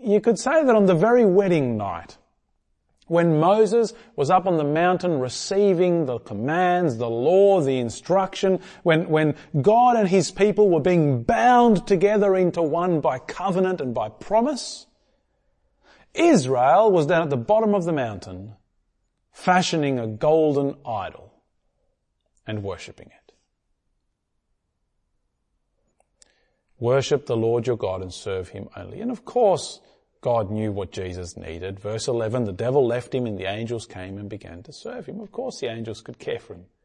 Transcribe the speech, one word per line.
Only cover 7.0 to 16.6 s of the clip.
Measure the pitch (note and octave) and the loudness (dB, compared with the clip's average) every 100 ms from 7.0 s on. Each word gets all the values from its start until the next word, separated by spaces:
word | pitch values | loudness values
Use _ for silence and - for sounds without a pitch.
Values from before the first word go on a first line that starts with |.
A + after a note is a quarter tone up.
| A#2+ | -4
law, | A#2 C3+ F#3+ G3+ G3 | -2 2 4 6 4
the | C3+ C3 | 2 -2
instruction, | A#2+ - - F#3 F#3 - G3 F#3 - - | -4 -6 -2 0 -2 -2 0 0 -4 -6
when, | F3 D#3 C#3+ | 0 0 2
when | D#3 D#3 C#3+ - D3+ | 0 0 -2 -6 -2
God | C3+ A3+ B3 A#3 | 2 4 4 4
and | G3 | 2
his | F#3+ D#3 | 2 0
people | - G#3 G3+ G#3 | 0 0 4 2
were | E3+ | 2
being | C#3+ F3+ D3 B2 | 2 2 2 0
bound | A2+ A3+ A#3+ B3 A#3+ G3 - | 0 2 4 6 6 4 2
together | F#3+ G3 G#3+ G3+ | 2 2 2 2
into | F#3+ F3+ F3 | 2 0 0
one | D#3+ E3 F3+ E3 | -2 0 0 0
by | D3+ C3 | -2 -4
covenant | - - F#3 F#3 F#3 F3 | -8 -8 -4 0 -2 -2
and | C3+ | -6
by | A#2 A2 | -6 -6
promise, | - - G#3+ B3 C4 - - - _ _ _ _ _ _ _ _ _ _ _ _ | -8 -2 0 0 -4 -10 -16 -20 _ _ _ _ _ _ _ _ _ _ _ _
Israel | - E4+ B3+ B2+ C3 | 2 4 4 4 2